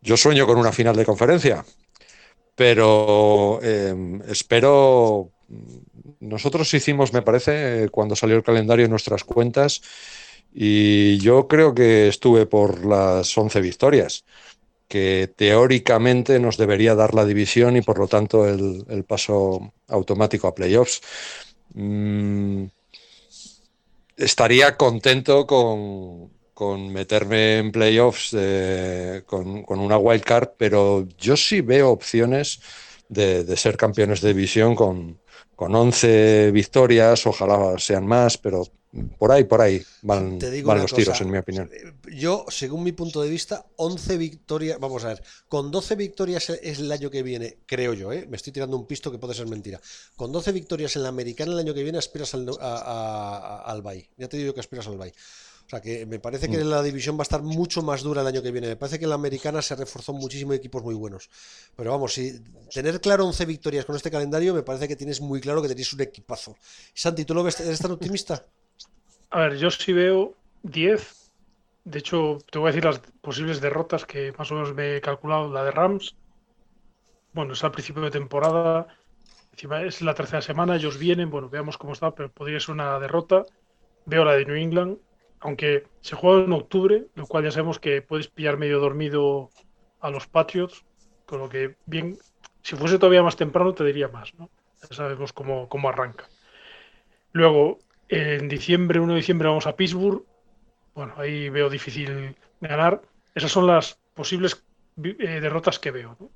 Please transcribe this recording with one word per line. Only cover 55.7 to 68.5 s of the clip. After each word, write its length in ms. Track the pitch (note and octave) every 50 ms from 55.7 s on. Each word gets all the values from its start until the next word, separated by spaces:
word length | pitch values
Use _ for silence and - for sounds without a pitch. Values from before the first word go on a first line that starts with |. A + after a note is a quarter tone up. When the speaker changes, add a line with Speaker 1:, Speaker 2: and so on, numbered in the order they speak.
| - A#2
Speaker 2:
que 240 | G2+ A2 A#2 A#2 A2+
me 140 | A2 A2 G#2+
parece 280 | - A#2 B2 C3+ C#3+ D#3
que 160 | - D#3+ D#3
Speaker 1:
Mm. 60 | D3+
Speaker 2:
la 140 | D3+ D3 C#3+
división 340 | C#3+ C#3 C#3 A#2+ C#3+ D3+ D3+
va 40 |
a 20 | D3
estar 180 | - D#3+ D3+
mucho 400 | D3 D#3 D#3+ D#3+ F3 E3+ - F#3
más 220 | D#3+ D3+ C#3+ C3+ C3+
dura 180 | D3 D3+ C#3+
el 60 | C3+ C3+
año 160 | C3 C3 A#2+
que 80 | B2
viene. 160 | A#2+ B2 A#2+ A#2
Me 80 | A2+
parece 240 | A2+ C#3 C#3 D3 D#3
que 60 | D#3+
en 40 | D#3+
la 60 | D3+
americana 480 | C#3+ D3 C#3+ C3+ C3 - D3+ D3 D#3 D3
se 120 | - C#3+
reforzó 380 | C3 C#3 C3 - C3 A#2+ - C#3+
muchísimo 380 | C#3 C3+ C3 B2 C#3 C#3 C#3
de 60 | C#3 C3
equipos 260 | C3 B2+ A#2+ C3 A2+
muy 100 | A#2 A2+
buenos. 380 | G#2+ G#2+ G#2+ G2 F#2+ - _ _ _ - - - - _ _ _
Pero 140 | - A#2+ A2+
vamos, 240 | B2+ C#3+ C#3 A#2 -
si 300 | - B2+ C3 B2+ A#2+ A2+ _ - _ _ _
tener 300 | - C3 C3 D3+ E3 F#3+
claro 240 | - G3+ G3+ G3 F#3+
once 180 | F#3 D#3+ - F3+ D#3+
victorias 380 | D#3+ D3 _ D#3+ C#3+ C#3+ B2+
con 100 | - D3
este 160 | C#3+ - E3
calendario, 420 | D#3 D3 C#3+ C#3+ C#3+ D#3+ E3+ F#3 F#3
me 80 | E3
parece 260 | C3+ - C3 C3 D3 C#3+
que 80 | D3
tienes 240 | C3 C#3 C#3+ C#3+ B2
muy 220 | C#3+ C#3+ C3+ C3+
claro 220 | B2 C#3 D3 D#3 D3+
que 40 | C#3+
tenéis 240 | C3 B2 C3 A#2+ -
un 80 | C#3
equipazo. 540 | C#3 C3 - - G2+ _ A#2+ - - - G#2 _ _ _ - - - _ _
Santi, 320 | - - E3+ E3+ D#3 D3+
¿tú 80 | C#3 D#3+
lo 80 | E3+
ves, 180 | F3 F3 E3 -
eres 200 | E3 E3+ D#3+ D#3
tan 100 | - F#3
optimista? 540 | F#3 E3 F3+ F3 G3 F#3+ - - E3 C#3 _ _